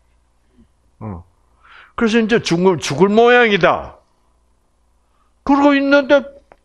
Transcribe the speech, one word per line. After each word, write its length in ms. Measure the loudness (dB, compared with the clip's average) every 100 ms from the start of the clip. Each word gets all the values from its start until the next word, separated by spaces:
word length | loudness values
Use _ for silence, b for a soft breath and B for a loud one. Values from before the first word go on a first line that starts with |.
| _ _ _ _ _ _ _ _ _ _
어. 260 | -16 -16 -18 _ _ b b b b
그래서 260 | -6 -2 0
이제 220 | 0 -2
죽을, 360 | -2 0 0 -2
죽을 320 | -6 -2 0
모양이다. 880 | 4 4 4 2 0 0 -2 -8 -20 _ _ _ _ _ _ _ _ _ _ _ _ _ _
그러고 300 | -4 0 2
있는데 500 | 0 2 0 2 0 0 -14 _ _